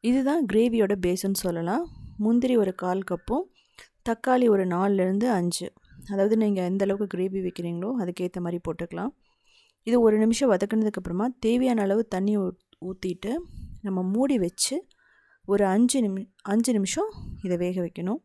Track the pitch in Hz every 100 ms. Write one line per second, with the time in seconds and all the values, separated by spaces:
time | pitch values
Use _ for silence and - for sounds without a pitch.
0 | 226 262 269 330 233 208 240 226 196 202
1 | 180 185 196 196 185 170 170 240 339 -
2 | - - 208 240 247 240 190 185 180 185
3 | 190 175 - 269 381 _ _ - - _
4 | - 226 - 254 240 202 185 175 196 196
5 | 185 196 247 202 175 - 175 _ _ -
6 | - 196 202 220 214 196 180 196 196 196
7 | 202 180 190 190 180 175 170 170 196 254
8 | 180 175 180 180 175 175 170 160 170 165
9 | 220 - _ _ _ _ _ _ - 240
10 | 226 214 220 226 269 190 208 220 214 196
11 | 180 175 240 247 220 247 254 226 196 208
12 | 226 185 196 208 185 180 _ _ 180 190
13 | 185 180 202 302 349 - - - 202 185
14 | 185 214 269 262 180 - - 294 - _
15 | _ _ _ _ - 196 196 196 240 269
16 | 214 190 208 _ - 214 233 220 190 302
17 | 440 - - - 180 175 175 185 170 -
18 | 180 277